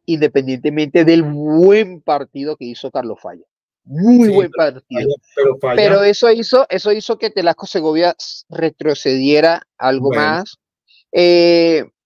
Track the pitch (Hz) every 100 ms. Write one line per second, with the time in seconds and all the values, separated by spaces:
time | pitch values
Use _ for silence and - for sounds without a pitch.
0 | - 160 147 139 131 131 147 147 151 175
1 | 160 170 151 147 151 160 185 208 196 175
2 | - 143 135 139 143 147 123 120 135 143
3 | 120 101 95 87 _ _ _ _ - 143
4 | 214 247 220 196 175 160 151 127 _ 120
5 | - - _ - 139 135 - 220 202 196
6 | 202 202 240 226 226 254 262 185 208 214
7 | 208 220 220 202 175 160 185 185 156 156
8 | 175 - - - - 165 160 - 151 143
9 | 139 131 135 147 160 170 - - 131 135
10 | 135 131 151 160 208 - _ _ _ _
11 | _ 175 175 175 170 170 165 160 - _